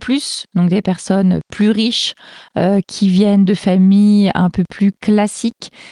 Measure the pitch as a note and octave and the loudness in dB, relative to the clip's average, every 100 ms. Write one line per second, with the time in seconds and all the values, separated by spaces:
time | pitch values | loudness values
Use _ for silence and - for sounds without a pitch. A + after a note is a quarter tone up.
0 | - C#4 - - - F3+ F3 G3 F#3+ F3 | -4 -6 -6 -12 -6 -2 0 0 -2 -4
1 | - G3 F#3+ E3 - - G#3 G#3+ A3+ - | -2 0 0 -2 -4 -2 0 0 -2 -4
2 | - - - - - - F3 G3+ - - | -8 -10 -20 -20 -10 -4 0 0 -4 -2
3 | G3 F#3 G#3 G3+ F#3+ G3+ G3 F#3 F#3+ G3 | 0 2 2 2 2 0 0 2 4 4
4 | G#3 G#3 G3 - F3+ - F3 - G3+ - | 4 4 2 0 0 -2 -6 -2 -2 -2
5 | - G#3 G#3 - A#3 - - - - | 0 0 0 -4 -8 -8 -16 -20 -20